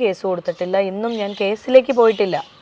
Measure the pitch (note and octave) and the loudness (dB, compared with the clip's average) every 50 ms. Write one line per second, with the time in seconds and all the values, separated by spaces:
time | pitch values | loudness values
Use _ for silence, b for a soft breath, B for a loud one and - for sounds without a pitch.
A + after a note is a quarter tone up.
0 | B3+ G3+ - - - F#3+ F#3 F3 - F3+ E3 - F3+ F3+ F#3+ G3 G3 F#3+ F#3 G3+ | 0 -2 -2 -2 -2 -2 -2 -2 -4 -6 -6 -4 -4 0 0 0 0 0 -2 -4
1 | A3 A#3 A#3 A3 G3+ G3 G#3 - G#3 G3 G#3+ G#3 - B3+ B3+ C4 B3 C#4 B3+ B3 | -4 -4 -4 -4 -6 -6 -4 -2 -2 -2 -2 -4 0 4 4 4 4 4 2 2
2 | A#3 A3+ G#3+ - G#3 F#3 D#3+ D3 - - - - | 2 2 2 2 0 -2 -2 -4 -6 -10 -16 -20